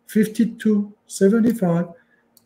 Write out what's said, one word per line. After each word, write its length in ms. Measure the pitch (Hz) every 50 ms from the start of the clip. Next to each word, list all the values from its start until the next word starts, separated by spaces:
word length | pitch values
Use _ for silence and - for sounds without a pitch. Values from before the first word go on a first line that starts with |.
| _
fifty-two 840 | - - 208 214 214 - - 226 - - - - 220 214 202 208 - - _ _
seventy-five. 840 | - - - 196 196 220 233 214 240 226 - 190 175 170 170 175 - - - _ _ _ _ _ _ _ _ _